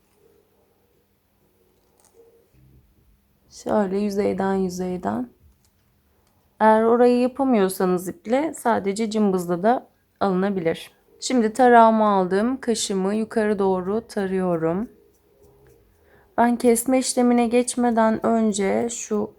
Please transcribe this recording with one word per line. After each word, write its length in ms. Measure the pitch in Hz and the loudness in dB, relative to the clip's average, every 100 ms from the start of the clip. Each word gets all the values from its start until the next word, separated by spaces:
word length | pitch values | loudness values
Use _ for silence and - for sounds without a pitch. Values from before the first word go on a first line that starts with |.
| _ _ _ _ _ _ _ _ _ _ _ _ _ _ _ 92 _ _ _ _ _ 117 _ _ _ _ _ 65 _ _ _ _ _ _ _ | _ _ _ _ _ _ _ _ _ _ _ _ _ _ _ _ _ _ _ _ _ _ _ _ _ _ _ _ _ _ _ _ _ _ _
Şöyle 480 | - - 220 196 196 | -16 -4 -2 -2 -2
yüzeyden 560 | 208 196 202 190 190 | -4 -2 -2 -2 -2
yüzeyden. 760 | 190 185 180 180 185 196 226 247 _ _ _ _ _ _ _ _ _ _ _ _ - | -2 -4 -4 -8 -6 -6 -6 -8 _ _ _ _ _ _ _ _ _ _ _ _ 0
Eğer 220 | 220 220 | 4 4
orayı 380 | 226 233 247 247 | 4 4 4 4
yapamıyorsanız 880 | 247 254 269 226 190 185 185 180 185 | 0 0 0 2 2 0 0 0 -4
iple 460 | - 214 254 311 | -12 -4 -2 -2
sadece 560 | 294 240 208 196 196 226 | -4 -2 0 -2 -4 -4
cımbızla 520 | 214 208 185 175 175 | 0 0 0 -2 -2
da 240 | 208 262 - _ _ - | 0 0 -2 _ _ -4
alınabilir. 720 | 196 185 196 190 160 170 - _ _ _ | -2 0 -2 -2 -4 -4 -10 _ _ _
Şimdi 320 | - 254 220 | -4 0 0
tarağımı 520 | 220 247 233 226 220 | 2 6 8 8 6
aldım. 560 | 214 196 185 196 233 262 | 2 2 0 0 -2 -4
Kaşımı 540 | - 220 - 190 190 | -4 -4 -2 -2 -2
yukarı 440 | 214 220 233 214 202 | -4 -4 -2 -2 0
doğru 420 | 196 185 180 214 226 | 0 0 -2 -6 -6
tarıyorum. 800 | 214 190 190 185 170 160 180 233 - _ _ _ _ _ _ _ _ _ _ _ _ _ - | -6 -4 -2 -2 0 -2 -2 -6 -12 _ _ _ _ _ _ _ _ _ _ _ _ _ 0
Ben 180 | 233 240 | 0 2
kesme 420 | 247 233 - 262 | 2 2 2 0
işlemine 480 | 254 - 247 240 240 | 0 0 2 2 2
geçmeden 800 | 240 247 - 240 226 220 220 226 | 0 0 -2 0 2 0 0 -2
önce 600 | 226 220 202 196 214 240 | 0 0 0 -2 -2 -4
şu 400 | 233 - 208 214 | -8 -6 -6 -6